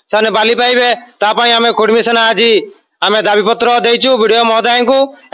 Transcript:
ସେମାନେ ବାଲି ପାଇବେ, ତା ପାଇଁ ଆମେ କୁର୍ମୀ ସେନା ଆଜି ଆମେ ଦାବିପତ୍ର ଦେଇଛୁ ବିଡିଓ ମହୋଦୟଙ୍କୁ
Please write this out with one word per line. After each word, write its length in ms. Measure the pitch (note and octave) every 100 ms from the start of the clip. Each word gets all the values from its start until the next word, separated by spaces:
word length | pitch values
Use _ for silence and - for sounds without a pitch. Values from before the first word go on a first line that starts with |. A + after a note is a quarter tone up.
| _
ସେମାନେ 200 | G#3 A3 G#3+
ବାଲି 160 | A3 A#3
ପାଇବେ, 320 | B3 B3 B3 G#3+ - -
ତା 80 | G#3 G#3+
ପାଇଁ 140 | A#3+ A#3
ଆମେ 120 | A#3 G3+
କୁର୍ମୀ 220 | G#3+ A3+ A#3
ସେନା 140 | A#3 A3+
ଆଜି 220 | G#3 A#3 G3+ - - _ _ F#3+
ଆମେ 140 | G#3+ G#3
ଦାବିପତ୍ର 400 | G#3 G3+ A#3 A#3+ A#3+ A3+
ଦେଇଛୁ 240 | A#3 B3+ B3
ବିଡିଓ 220 | A3 A3+ A#3
ମହୋଦୟଙ୍କୁ 500 | A3+ A#3 A#3+ A#3+ C4+ C4+ - -